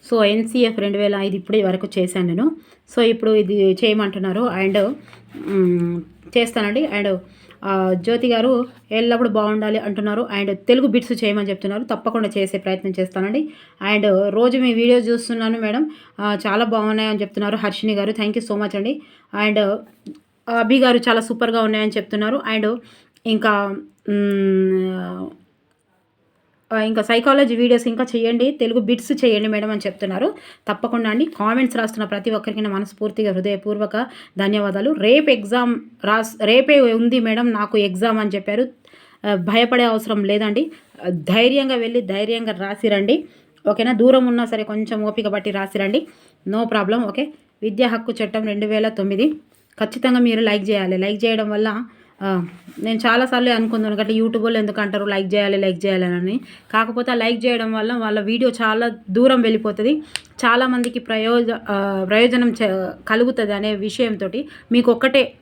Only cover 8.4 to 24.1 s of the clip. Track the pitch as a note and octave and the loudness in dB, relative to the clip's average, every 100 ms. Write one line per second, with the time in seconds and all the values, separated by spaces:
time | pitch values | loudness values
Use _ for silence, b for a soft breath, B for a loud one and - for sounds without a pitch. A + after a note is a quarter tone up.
8.4 | A#3+ B3 B3 B _ G#3+ A#3 A#3 A#3+ G#3 | 2 2 0 B _ -2 0 2 2 0
9.4 | G#3 G#3+ G#3+ G#3+ G#3 G3+ G#3 G#3 A#3+ G3+ | 0 0 -2 -2 -4 -4 -4 -4 -4 -4
10.4 | G3 G3 - B3 C4 A3+ A#3+ A#3 A3 G#3 | -4 -4 2 2 4 0 0 -2 0 0
11.4 | G3+ G3 G3 G3+ A#3 G#3+ A3+ A3+ G#3 G3+ | -2 -4 -4 -6 -6 -4 -4 -2 -2 -2
12.4 | F#3+ G3 F#3+ F#3+ G3 F#3 F#3 F#3+ F#3+ A#3+ | -2 -2 -4 -4 -4 -4 -4 -2 -2 -2
13.4 | D4+ B B B G3 G#3+ G#3 F#3+ G3+ G3+ | -4 B B B -2 2 2 2 2 2
14.4 | A#3+ B3+ B3+ A3+ A#3+ B3 A3+ A#3 A#3 A#3 | 2 2 0 2 4 4 2 -2 -2 -4
15.4 | A3 A3+ A3 A3 D#4 B B - G#3 G#3 | -2 -2 -2 -2 -4 B B -6 -2 -2
16.4 | G#3 G3+ A#3 A3 G#3+ G#3+ A3 G#3+ G3+ - | -2 0 0 0 0 0 0 -2 -4 -4
17.4 | G#3 G#3+ G#3 F#3+ A3 G3+ G3+ A3 G#3+ G#3+ | -2 -2 -2 -2 -2 -2 -2 -2 -2 -2
18.4 | A3+ G3+ G#3 G3+ G#3 D4 B B B G3+ | -4 -4 -4 -4 -4 -6 B B B -2
19.4 | G#3+ G#3 G3+ G#3+ - _ - - _ _ | 0 2 0 -2 -6 _ -20 -20 _ _
20.4 | - A#3 A#3 C4 B3+ A#3+ A#3+ A3+ A3+ A3+ | -4 -2 4 4 6 4 2 0 0 -2
21.4 | A#3 A3+ A3 G#3+ G#3+ G#3+ F#3+ G#3 G#3 A#3+ | -2 0 0 2 0 -2 -4 -4 -2 -2
22.4 | A3 A3 G#3+ A#3+ B B B _ - A3 | -2 -2 0 -2 B B B _ -2 0
23.4 | A3 G#3 G3+ G3+ - _ - | 2 0 -2 -6 -12 _ -4